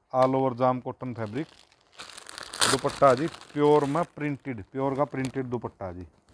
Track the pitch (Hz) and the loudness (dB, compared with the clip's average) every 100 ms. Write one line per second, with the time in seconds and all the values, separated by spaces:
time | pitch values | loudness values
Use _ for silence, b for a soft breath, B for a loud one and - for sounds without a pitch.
0 | _ 131 131 135 135 120 127 127 131 120 | _ 2 4 4 0 2 0 0 -4 -10
1 | 127 113 107 120 160 - _ _ _ - | -8 -8 -8 -8 -10 -14 _ _ _ -20
2 | - - - - - - - 139 139 - | -20 -18 -18 -16 -10 0 2 2 0 4
3 | 143 127 156 - - 147 147 147 139 151 | 6 6 2 -6 -10 2 4 4 4 -2
4 | 175 - 147 139 - 117 - 135 139 135 | -4 -6 -6 -6 -8 -10 -10 -4 -2 -2
5 | 139 131 131 135 131 120 110 - 95 87 | -2 -4 -6 -6 -6 -6 -8 -10 -12 -12
6 | 85 _ _ | -16 _ _